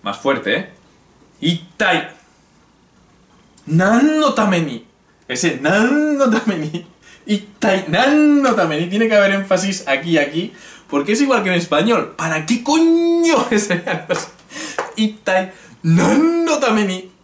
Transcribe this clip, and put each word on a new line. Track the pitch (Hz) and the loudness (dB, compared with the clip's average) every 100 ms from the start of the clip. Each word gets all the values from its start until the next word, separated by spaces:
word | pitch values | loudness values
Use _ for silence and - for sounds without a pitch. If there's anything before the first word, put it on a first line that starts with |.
Más | 101 101 | -8 -4
fuerte, | 139 131 98 | -4 -2 -2
¿eh? | 120 190 - _ _ _ _ _ _ | -4 -6 -18 _ _ _ _ _ _
Ittai. | 156 170 - - 196 165 - - _ _ _ _ _ _ _ _ _ _ _ _ _ - | -4 -4 -8 -4 -2 -2 -4 -18 _ _ _ _ _ _ _ _ _ _ _ _ _ -20
Nan | - 160 190 233 302 311 | -2 2 4 4 4 2
no | 294 | 0
tame | 226 202 180 | 2 0 0
ni. | 156 117 - _ _ _ - | -2 -8 -16 _ _ _ -10
Ese | 123 165 131 | -2 -2 0
nan | 151 202 240 294 302 277 | 0 2 2 0 0 0
no | 262 | 0
tame | 226 220 175 | 0 -2 -4
ni. | 151 170 - _ - - | -6 -8 -12 _ -20 -20
Ittai | - 202 - - 208 190 170 | -4 -4 -4 -4 0 0 0
nan | 180 269 302 302 285 | 0 2 4 4 4
no | 262 | 2
tame | 214 165 151 | 2 0 -2
ni. | 175 | -2
Tiene | 208 226 | 0 2
que | |
haber | 208 196 | 4 2
énfasis | 196 196 185 196 185 - | 0 0 -2 0 -4 -4
aquí | 135 165 | -4 0
y | 160 | 0
aquí, | 143 156 175 - - - - | 0 -4 -8 -12 -20 -20 -6
porque | 143 170 | -4 0
es | 226 | 0
igual | 277 240 | 2 2
que | 190 | 0
en | |
español. | 175 170 151 208 220 - - | -2 0 0 2 0 -2 -8
¿Para | 160 156 | -6 -6
qué | 151 233 | -2 -4
coño | 269 320 330 330 339 339 330 269 - | 0 2 4 2 2 2 2 2 2
<laughs> | |
es? | 208 - 175 220 165 - - - - - 302 311 - - | -2 0 -4 -4 -8 -4 -6 -6 -18 -18 -14 -10 -10 -10
Ittai | - 214 214 - 185 190 - - - | -2 -4 -2 -2 -2 -2 -12 -20 -6
nan | 165 165 180 262 320 339 | 2 4 4 4 4 2
no | 330 285 | 0 0
tame | 254 220 | 0 0
ni | 202 185 185 _ | 0 -4 -10 _